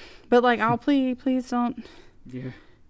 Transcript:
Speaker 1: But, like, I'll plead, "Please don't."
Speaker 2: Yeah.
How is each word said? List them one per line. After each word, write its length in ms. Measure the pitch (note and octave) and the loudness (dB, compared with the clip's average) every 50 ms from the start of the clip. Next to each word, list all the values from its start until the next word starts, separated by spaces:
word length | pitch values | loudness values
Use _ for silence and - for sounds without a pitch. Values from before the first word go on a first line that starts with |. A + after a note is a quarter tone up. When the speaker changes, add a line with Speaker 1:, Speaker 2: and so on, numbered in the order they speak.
| - - - - - - | -14 -18 -20 -20 -2 2
Speaker 1:
But, 120 | A#3 B3 A#3+ | 4 4 4
like, 160 | B3 A#3 G#3+ | 4 2 2
I'll 180 | G#3+ A#3 A#3+ A#3+ | 0 0 0 0
plead, 400 | - D4 C#4+ C4+ C4 B3+ B3 B3 | 0 0 2 2 2 0 -2 -2
"Please 280 | - C4+ B3+ B3+ B3 - | -2 -2 -2 -2 -2 -2
don't." 360 | B3 A#3+ A#3+ A#3 - A3+ - - - - - - - - - | -2 -2 -2 -2 -4 -8 -12 -18 -20 -20 -20 -20 -20 -20 -18
Speaker 2:
Yeah. 260 | - B2+ B2+ B2+ C3 - - - - - - - - | -14 -12 -12 -10 -12 -12 -14 -20 -20 -20 -20 -20 -20